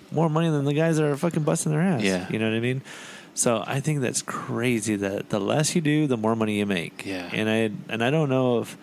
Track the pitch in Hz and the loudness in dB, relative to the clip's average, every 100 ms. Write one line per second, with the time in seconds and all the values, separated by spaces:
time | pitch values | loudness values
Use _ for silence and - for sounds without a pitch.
0 | - 143 165 156 170 147 139 147 165 156 | -6 0 2 2 2 0 0 2 2 2
1 | 147 139 170 165 151 165 160 151 190 135 | 0 0 -2 0 0 0 0 0 2 2
2 | 98 92 95 110 110 110 123 131 - - | 2 0 -2 -2 0 0 0 -2 -6 -14
3 | - - - - 127 113 - 135 156 147 | -16 -18 -10 -2 2 2 0 -2 -2 0
4 | 113 - - - - 117 123 117 107 101 | 0 -2 -6 -8 -6 -2 0 0 0 0
5 | 98 101 - 107 101 131 151 180 147 151 | -2 -4 -2 -2 0 2 2 2 2 4
6 | 151 117 110 113 107 104 101 92 82 - | 4 4 2 2 2 0 0 -2 -4 -8
7 | 98 92 - 110 110 110 110 101 - 113 | -8 -8 -6 -2 0 2 0 -2 -6 -2
8 | 120 160 143 131 127 117 110 - | 2 2 2 2 2 0 -2 -10